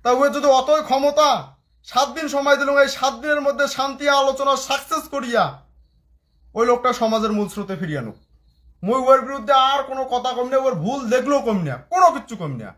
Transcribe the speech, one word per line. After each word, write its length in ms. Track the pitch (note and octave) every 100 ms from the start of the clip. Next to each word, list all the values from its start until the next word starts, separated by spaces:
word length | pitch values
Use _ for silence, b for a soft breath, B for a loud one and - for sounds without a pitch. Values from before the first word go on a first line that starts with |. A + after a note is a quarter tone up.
তা 40 | A#3+
ওর 160 | C4 C#4+ C#4+
যদি 120 | C#4+ C4
অতই 240 | C4+ D4+ D4+
ক্ষমতা, 400 | C4+ C#4+ D4 D4 A3 - _ _ _ -
সাত 200 | B3 C#4 D#4+
দিন 100 | D4+
সময় 220 | C#4 C#4 C#4+
দিল, 80 | C#4 C#4+
এই 60 | C#4 -
সাত 180 | C4+ A3+
দিনের 200 | D4+ D4 C#4+
মধ্যে 180 | C#4 C#4 -
শান্তি 280 | C#4 C4+ C#4+ C#4
আলোচনা 320 | C#4 C4+ C#4 C4 -
সাকসেস 380 | C#4 - D#4 -
করিয়া 280 | C#4 A#3+ A#3 C#3 - _ _ _ _ _ _ _ _ _
ওই 100 | G#3+ A#3+
লোকটা 200 | B3 B3+ B3
সমাজের 320 | A3+ A3 A3
মূল 160 | G#3 G#3
স্রোতে 260 | - F#3+ F#3
ফিরিয়ে 200 | F3 C#3+
আনুক। 140 | A2+ - _ _ _ _ _ _
মুই 180 | F3+ C4 B3+
ওর 120 | C4 B3+
বিরুদ্ধে 280 | C#4 - C4+ C4
আর 100 | C#4 C4+
কোনো 120 | C4 C4
কথা 180 | B3 B3 A#3+
কম 100 | B3
না, 80 | C4+ C4+
ওর 80 | G3
ভুল 160 | F3+ C#4 A#3
দেখলেও 260 | B3 C4+ C#4
কম 160 | A#3 G3+ D#3
না, 80 | A#2+ -
কোনো 160 | F4+ F4
কিচ্ছু 200 | C4+ - G3+
কম 160 | D#3 B2
না। 100 | G2+